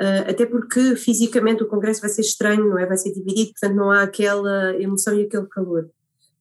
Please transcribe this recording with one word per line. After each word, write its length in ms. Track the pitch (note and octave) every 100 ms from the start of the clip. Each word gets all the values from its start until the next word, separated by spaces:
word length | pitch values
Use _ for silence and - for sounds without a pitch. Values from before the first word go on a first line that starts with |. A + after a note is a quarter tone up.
eh, 240 | G3 G3 -
até 160 | - A#3
porque 500 | A#3+ A3+ B3 C4 A#3+
fisicamente 680 | - A3 A3+ B3 A3 A3
o 60 | G#3+
congresso 320 | G#3 G#3 G#3+
vai 80 | G#3
ser 140 | G#3
estranho, 440 | G#3+ - G#3 G#3+ G#3+
não 120 | F#3
é? 80 | F3+
Vai 100 | F#3
ser 160 | G3
dividido, 400 | F#3+ F#3 G3+ A3
portanto 240 | - G3+ G3
não 140 | G3
há 120 | G3+
aquela 720 | G3 G3+ G3+ G3+ G3+ G3 F#3+ F#3
emoção 340 | G3 G3 -
e 100 | G#3
aquele 220 | G#3 G#3 G3
calor. 440 | G3 F3+ E3+ D#3+ _ _ _ _ _